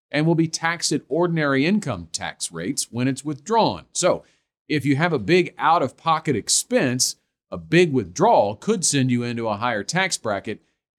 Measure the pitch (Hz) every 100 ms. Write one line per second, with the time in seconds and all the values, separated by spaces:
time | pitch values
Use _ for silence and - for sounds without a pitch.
0 | _ 143 160 165 165 - 165 170 - 151
1 | - 151 175 160 147 135 151 208 - 98
2 | 82 - 85 - - 82 92 - - 117
3 | 127 131 151 156 - 226 175 85 - -
4 | 180 92 - _ _ _ _ 147 147 135
5 | 175 147 98 180 175 - 143 165 135 -
6 | 165 156 160 117 - - - 247 143 127
7 | - - _ _ _ 92 160 160 180 131
8 | 90 87 208 185 104 107 - 220 156 143
9 | 127 120 120 117 113 101 123 110 101 170
10 | 190 - 113 98 110 107 _ _ _